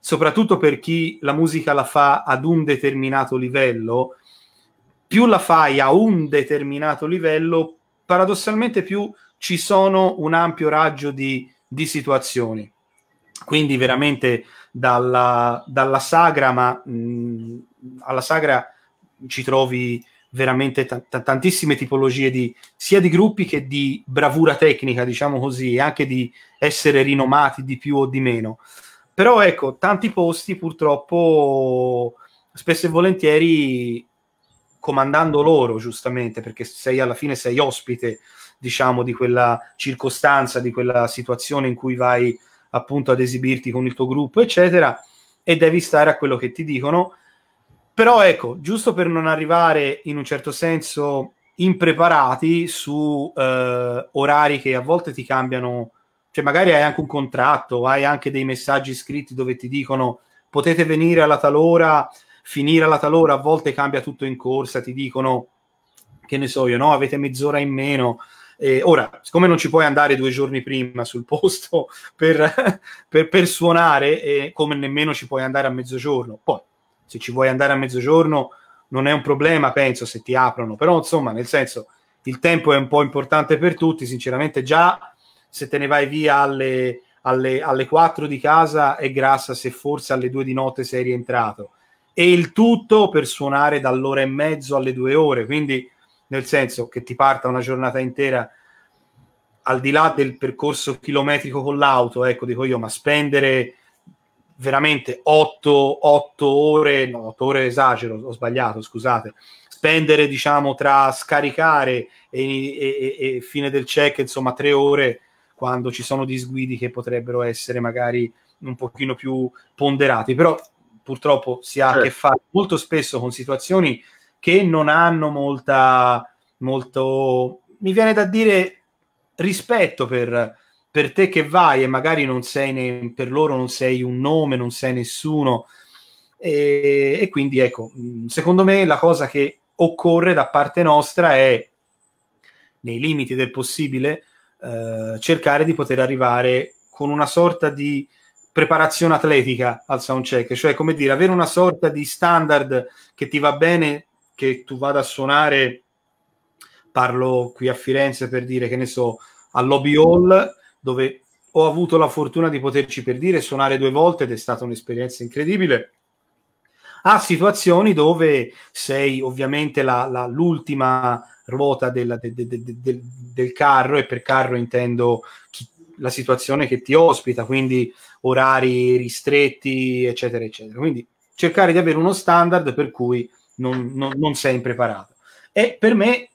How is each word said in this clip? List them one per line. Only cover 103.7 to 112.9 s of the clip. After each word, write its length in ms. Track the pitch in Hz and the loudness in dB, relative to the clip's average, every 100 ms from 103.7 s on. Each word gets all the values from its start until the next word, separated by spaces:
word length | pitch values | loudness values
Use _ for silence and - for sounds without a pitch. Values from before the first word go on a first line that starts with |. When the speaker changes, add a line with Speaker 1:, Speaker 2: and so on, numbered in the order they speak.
| _ _ _ _ _ _ _ _ _ | _ _ _ _ _ _ _ _ _
Speaker 1:
veramente 640 | 131 135 151 147 - 123 | -2 0 2 0 -4 -6
otto, 840 | - 156 151 - 147 143 139 139 151 | 2 4 4 0 2 4 2 2 4
otto 380 | 147 143 - 143 | 4 2 -2 0
ore, 600 | 139 151 151 147 139 127 | 2 2 2 2 0 -2
no, 220 | 120 110 | -6 -14
otto 180 | - 131 | -6 -2
ore 200 | 139 131 | 0 0
esagero, 500 | 123 131 113 117 110 | 2 2 2 -4 -10
ho 160 | 127 | -12
sbagliato, 500 | 113 120 123 120 107 | -8 -6 -4 -4 -6
scusate, 520 | 107 113 123 120 107 _ _ _ _ | -14 -6 -2 -2 -4 _ _ _ _
spendere, 600 | - 151 160 151 151 143 | -4 0 2 4 4 2
diciamo, 460 | 135 151 147 139 | 0 0 0 0
tra 360 | 131 143 139 135 | -2 2 4 4
scaricare 960 | 131 - 147 143 131 160 151 131 123 - _ _ | -2 -2 -2 -2 0 2 2 2 -2 -6 _ _
e, 460 | 127 135 135 135 143 | -6 -4 -4 -6 -4
e, 400 | 135 | -6